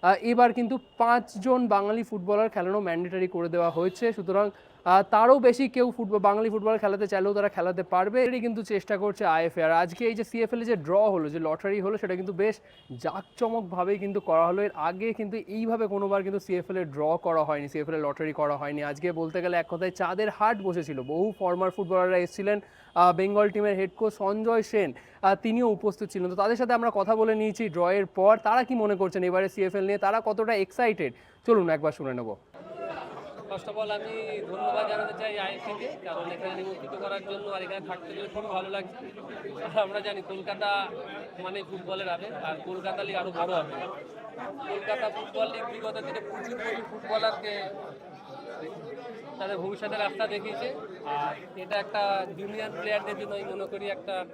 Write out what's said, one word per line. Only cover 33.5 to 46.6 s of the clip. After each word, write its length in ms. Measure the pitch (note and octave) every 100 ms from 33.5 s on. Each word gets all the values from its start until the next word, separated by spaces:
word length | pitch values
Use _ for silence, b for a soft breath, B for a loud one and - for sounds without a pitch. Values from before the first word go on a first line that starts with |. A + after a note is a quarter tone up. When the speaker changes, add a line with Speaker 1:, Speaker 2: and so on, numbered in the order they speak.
Speaker 2:
First 180 | G3 -
of 40 | G#3
all, 120 | G#3+ G#3
আমি 180 | A3 A3+ A3 G#3 -
ধন্যবাদ 340 | F#3 F#3 G#3+ -
জানাতে 220 | - - -
চাই 200 | A3 G#3
আইএফএ-কে, 500 | F#3+ G3 - G#3 B3 - F#3
কারণ 200 | E3 E3+ F3
এখানে 180 | F#3 F#3+
নিমন্ত্রিত 400 | F#3+ F#3 - G3
করার 180 | G3 G3 F#3+
জন্য 160 | G3+ G3+ G3
আর 60 |
এখানে 200 | F#3 G3 F#3
থাকতে 200 | F3+ - F3+
পেরে 120 | G3+
খুব 120 | G#3 G#3 F#3
ভালো 140 | F#3+
লাগছে। 360 | G3 F#3 B3 - - - - - - -
আর 140 | E3+ G3
আমরা 140 | G3+
জানি 220 | G3+ G3+ -
কলকাতা 380 | F#3+ F#3+ G3 G#3 G3+ F#3+ D#3+ G3 G3+ - -
মানে 200 | F#3 G3 E3
ফুটবলের 400 | F#3 F3 F#3+ F#3+ E3+
আবেগ, 180 | G3+ A#3+ E3
আর 80 | D#3 F3+
কলকাতা 380 | F#3 F#3+ F#3+
লিগ 120 | G3+ F#3+
আরও 160 | F#3 E3+
বড় 140 | F3 F3
হবে। 140 | D3 - - - - - - - C4+ D4 -
কলকাতা 360 | G3+ G#3+ G#3+ A3 G3
ফুটবল 320 | A3 G#3 A3+
লিগ 100 | - -
বিগত 240 | A3 A3 G#3+ C#4
দিনে 160 | A4 G#4
প্রচুর 280 | - B3 A#3+